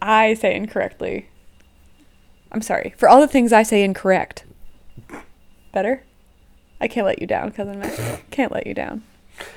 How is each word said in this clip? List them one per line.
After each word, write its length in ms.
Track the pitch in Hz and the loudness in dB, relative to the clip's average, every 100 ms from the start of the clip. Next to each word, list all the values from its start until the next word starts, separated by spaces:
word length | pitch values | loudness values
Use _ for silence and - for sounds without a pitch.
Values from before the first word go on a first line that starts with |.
I 320 | 196 220 220 | 0 4 4
say 220 | 220 196 185 | 2 0 -2
incorrectly. 760 | 214 202 196 - - - - _ - - _ _ _ _ _ _ _ _ _ | -4 -4 -6 -6 -8 -8 -12 _ -20 -20 _ _ _ _ _ _ _ _ _
I'm 120 | 220 | -8
sorry. 320 | - 190 - - | -4 -4 -6 2
For 100 | 190 | 8
all 120 | 254 | 8
the 60 | 294 | 8
things 260 | 269 240 | 4 4
I 80 | 220 | 4
say 220 | 220 208 | 4 2
incorrect. 600 | 196 185 190 185 - - - - - - - - - - - _ - - _ | 2 0 0 0 -2 -12 -20 -20 -20 -20 -20 -20 -20 -20 -20 _ -20 -20 _
Better? 300 | 196 202 262 - _ _ _ _ _ _ - | -4 -2 -2 -6 _ _ _ _ _ _ -8
I 80 | - | -6
can't 200 | 240 196 | -2 -2
let 120 | - | -2
you 60 | 185 | -4
down, 260 | 95 214 | -4 -4
Cousin 260 | 214 202 202 | -8 -10 -8
Matt. 420 | 208 - - - - | -8 -6 -8 -8 -8
Can't 220 | - 247 | -4 -4
let 160 | - - | -4 -8
you 80 | - | -8
down. 260 | - 220 - _ _ - - | -8 -12 -16 _ _ -20 -20